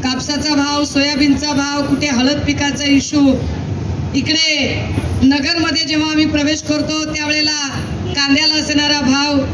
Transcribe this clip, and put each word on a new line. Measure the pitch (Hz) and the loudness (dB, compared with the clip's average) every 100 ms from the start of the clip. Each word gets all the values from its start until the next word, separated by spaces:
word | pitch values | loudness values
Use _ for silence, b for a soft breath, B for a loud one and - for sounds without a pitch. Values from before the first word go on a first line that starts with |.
कापसाचा | 254 254 - 294 302 285 | -4 -4 -4 -4 0 0
भाव, | 285 294 | 0 0
सोयाबीनचा | 294 277 277 294 294 277 294 | 0 0 0 2 2 2 0
भाव, | 277 277 285 277 | -2 0 -2 0
कुठे | 277 294 | 0 0
हळद | 247 254 294 294 | 2 2 0 0
पिकाचा | 285 285 269 | 0 -2 -2
इश्यू. | 285 277 262 302 277 254 - - - - - - - 277 | 2 2 4 2 4 4 0 -4 -4 -4 -4 -4 -2 -2
इकडे | 285 311 320 302 247 226 - - - - | -2 0 0 0 0 -2 -2 -2 -2 2
नगरमध्ये | 254 285 277 339 320 302 | 4 4 0 0 0 0
जेव्हा | 311 311 311 | 0 0 2
आम्ही | 311 302 | 2 2
प्रवेश | 294 294 302 | 2 0 -2
करतो | - 302 302 302 302 | -2 -2 0 -2 -4
त्यावेळेला | 311 294 302 311 302 277 262 - - - 277 | -4 -2 -2 -2 -2 -6 -6 -6 -6 -4 -2
कांद्याला | 277 277 311 | 2 2 2
असणारा | 311 294 294 294 294 | 0 0 0 2 0
भाव | 262 269 294 285 262 | 2 2 2 0 0